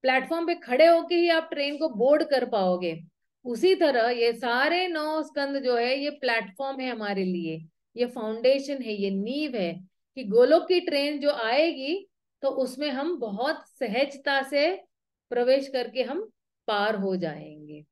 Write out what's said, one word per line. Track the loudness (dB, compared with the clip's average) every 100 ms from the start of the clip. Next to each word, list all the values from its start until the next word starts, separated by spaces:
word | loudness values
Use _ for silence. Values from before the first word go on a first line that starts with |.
प्लेटफॉर्म | 4 2 0 -2 0
पे | -2
खड़े | -2 6 8
होके | 8 4 2
ही | 4
आप | 2 0
ट्रेन | -4 -4 -2
को | -4
बोर्ड | 0 4 4
कर | 4 0 0
पाओगे। | 0 0 0 -2 -6 -14 _ _ _ -8
उसी | 0 2 4
तरह | 4 4 2
ये | 2 0
सारे | 0 -2 2 2 2 0
नौ | -2 -2 -4
स्कंद | -4 -4 -2 -2
जो | 0 0
है | 2 0
ये | -2
प्लेटफॉर्म | -4 -2 -2 -4 -8 -6 -4
है | -6
हमारे | -4 -4 -2
लिए, | -2 -2 -4 -8 -12 _ _ -4
ये | -4
फाउंडेशन | -4 -6 0 2 2 -2 -6
है, | -6
ये | -4 -2
नींव | -2 -4 -4 -4 -4
है | -4 -6 -14 _ _ -14
कि |
गोलोक | 0 4 6 6 4
की | 0
ट्रेन | 2 -2 -2 -2
जो | -2
आएगी | -2 0 2 2 0 -6 -6 -8 _ _ _
तो | -4
उसमें | -2 -4 -4 -6
हम | -4 -4 -4
बहुत | -6 -4 -4 -4 -10
सहजता | _ -4 -2 -2 -2 -2 -2
से | 0 0 0 0 -10 _ _ _ _
प्रवेश | 0 4 4 2
करके | -6 -4 -4
हम | -4 -4 -8 _ _ _ -2
पार | 0 0 0
हो | -2 -2
जाएंगे। | -4 -6 -12 -16 -16 -18 -18